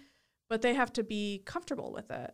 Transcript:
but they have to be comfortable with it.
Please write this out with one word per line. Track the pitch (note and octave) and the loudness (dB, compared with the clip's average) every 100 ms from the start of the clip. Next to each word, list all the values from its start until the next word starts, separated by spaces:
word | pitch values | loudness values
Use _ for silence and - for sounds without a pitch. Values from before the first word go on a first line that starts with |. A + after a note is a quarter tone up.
| - _ _ _ - | -10 _ _ _ -4
but | A3+ | 2
they | A#3+ A#3+ | 4 4
have | A#3+ | 4
to | - | 2
be | A3 G#3+ G#3 G3+ | 0 0 0 -2
comfortable | - F4 - C4+ - | -4 -6 -4 -4 -4
with | - - | -6 -6
it. | - - | -6 -8